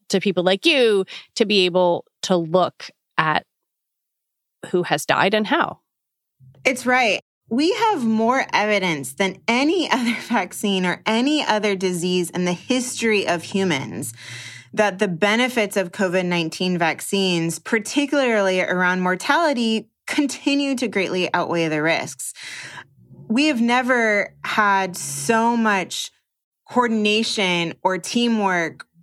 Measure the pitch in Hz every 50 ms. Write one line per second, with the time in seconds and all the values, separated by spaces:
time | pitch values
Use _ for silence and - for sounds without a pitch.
0 | _ - - 190 - 202 175 185 175 185 196 196 - - 302 269 247 226 208 196
1 | 185 - - - - _ _ - 226 190 214 196 185 180 170 185 180 175 170 -
2 | - _ _ _ - - 190 175 165 156 165 185 180 - - - - - - _
3 | _ _ _ - 160 156 151 - - _ _ _ _ _ _ _ _ _ _ _
4 | _ _ _ _ _ _ _ _ _ _ _ _ - - - 180 175 - 160 147
5 | - - 135 - 147 196 214 214 214 196 277 339 - - - - _ _ _ _
6 | _ _ _ _ _ _ _ _ - - - _ - 254 269 247 - 247 247 254
7 | 254 214 180 - - _ _ _ _ _ 220 247 302 349 480 427 453 440 415 311
8 | 240 220 220 220 226 226 254 269 - - - 185 208 214 208 202 185 180 160 143
9 | 139 - - - 196 190 - - - - 233 247 277 302 359 370 285 - - 262
10 | 240 233 226 - - - 233 214 180 180 - - - 202 196 190 180 180 170 -
11 | - 214 220 226 247 285 302 302 - - 214 214 196 214 196 185 190 185 180 170
12 | 165 180 180 180 175 165 - 180 180 175 175 175 - - 247 254 247 - - -
13 | 226 226 214 202 175 - 175 170 160 - - 196 196 185 156 135 135 - 85 98
14 | 151 - - - - - - - - - - - - - - - 214 202 190 190
15 | 214 196 175 156 208 202 214 226 254 247 247 247 208 202 - 202 185 175 - -
16 | 202 185 170 185 180 180 175 175 165 160 - - 185 185 180 170 170 160 147 -
17 | - - - 196 190 190 175 170 165 165 165 - - - 240 220 208 - - 294
18 | 285 277 302 285 269 247 226 208 196 190 185 185 180 - 180 180 185 180 180 185
19 | 185 180 180 180 - - 285 320 339 302 277 240 233 226 220 214 - - _ _
20 | _ - - - 294 277 - - - 285 277 285 285 277 269 247 254 214 185 202
21 | 185 - - 185 180 - - 175 156 - 170 170 165 160 156 151 151 165 160 -
22 | - - - - - - - - - - - - - - - - - - _ _
23 | - - - - - - 220 254 302 311 294 226 233 233 240 254 254 247 262 240
24 | 226 220 208 208 - - - _ - - - - 214 202 196 196 190 185 175 -
25 | - - - - - - 226 226 226 233 240 233 226 220 202 190 170 - - -
26 | - - - _ _ _ _ _ _ _ _ _ _ - - 240 240 233 226 220
27 | 208 208 208 214 226 - - 226 196 185 175 175 170 165 - - - 185 185 180
28 | 170 - - 240 240 233 226 214 202 190 185 175 165 156 - - - - _ _